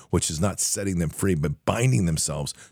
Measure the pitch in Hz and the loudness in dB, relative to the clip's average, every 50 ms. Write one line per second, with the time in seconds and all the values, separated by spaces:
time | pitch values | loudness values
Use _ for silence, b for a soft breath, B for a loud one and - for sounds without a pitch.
0 | B B - 85 - - 82 76 95 98 87 - - - - - 101 98 92 85 | B B 0 0 0 0 -2 0 0 0 0 0 -2 -2 -2 -2 -2 -2 0 0
1 | 85 76 - - - 98 90 76 73 76 73 - - - 98 113 123 131 127 113 | -2 -2 -2 -2 0 2 2 2 0 -2 -2 -2 0 0 2 2 4 2 4 4
2 | 92 82 80 76 - - 73 73 71 - - B B B | 2 2 0 0 -2 -2 -4 -4 -6 -6 -8 B B B